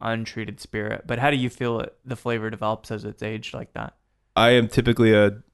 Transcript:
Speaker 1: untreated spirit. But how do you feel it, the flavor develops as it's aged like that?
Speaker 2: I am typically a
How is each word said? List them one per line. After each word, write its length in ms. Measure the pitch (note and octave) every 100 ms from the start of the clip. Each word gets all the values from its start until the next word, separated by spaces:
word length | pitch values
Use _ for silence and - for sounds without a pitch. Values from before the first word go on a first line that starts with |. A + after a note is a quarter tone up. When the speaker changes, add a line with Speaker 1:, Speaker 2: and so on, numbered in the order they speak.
Speaker 1:
untreated 580 | A2+ A2+ A2+ - G#2+ G2+
spirit. 440 | - G#2+ G#2+ A2 -
But 120 | A#2
how 100 | C#3
do 60 | C#3+
you 120 | B2
feel 300 | - A#2+ A2+
it, 160 | - - B2+
the 100 | B2
flavor 340 | A#2+ A#2 A2
develops 420 | A2 G#2+ A2+ -
as 140 | G#2+ G#2+
it's 180 | A2
aged 300 | A2 A2 -
like 200 | - -
that? 200 | - A2+ - _ _ _ -
Speaker 2:
I 140 | A#2
am 160 | B2 A2+
typically 460 | - A#2 A#2 A2+
a 240 | G#2+ G#2 G#2 -